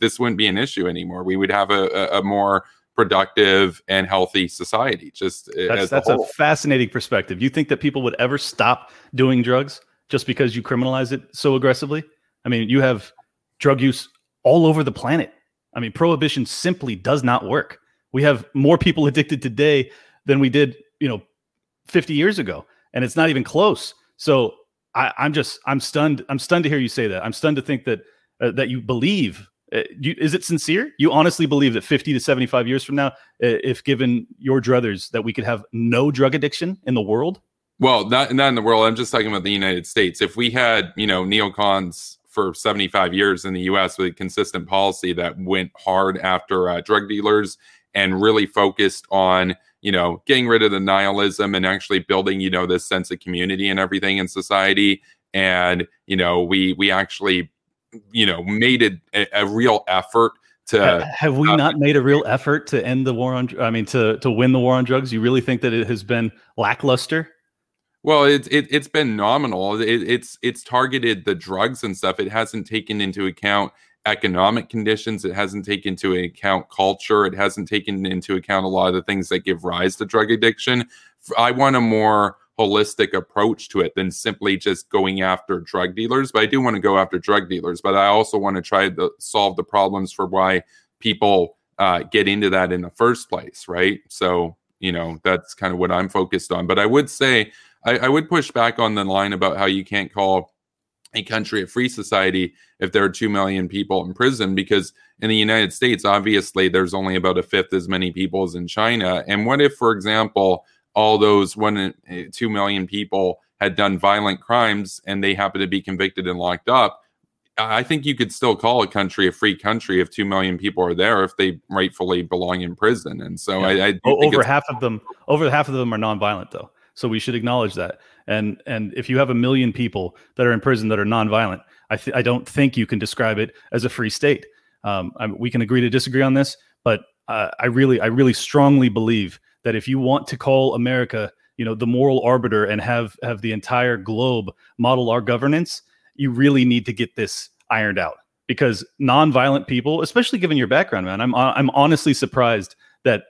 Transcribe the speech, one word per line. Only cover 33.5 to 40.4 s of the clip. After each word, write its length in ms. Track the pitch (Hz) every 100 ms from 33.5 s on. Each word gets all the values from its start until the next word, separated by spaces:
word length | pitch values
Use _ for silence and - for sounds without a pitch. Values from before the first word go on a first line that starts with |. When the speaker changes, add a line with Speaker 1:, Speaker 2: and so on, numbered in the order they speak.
| 113 - 120
Speaker 2:
given 460 | - 131 131 120 110 -
your 220 | 131 131
druthers, 500 | 117 123 117 98 -
that 120 | 113
we 100 | 110
could 120 | 117
have 200 | 117 117 101
no 400 | 117 117 117 143
drug 240 | 131 135 147
addiction 420 | 143 - 170 190
in 100 | -
the 80 | 123
world? 380 | 101 107 156 190 _ _ _ _
Speaker 1:
Well, 280 | 131 120 101
not, 240 | 127 135
not 160 | 127 139
in 60 |
the 80 | 120
world. 240 | 107 113 110
I'm 80 |
just 160 | 113 123
talking 160 | 123 110
about 160 | 101
the 80 | 92
United 380 | 101 95 90 85
States. 340 | - 95 85
If 140 | 98
we 140 | -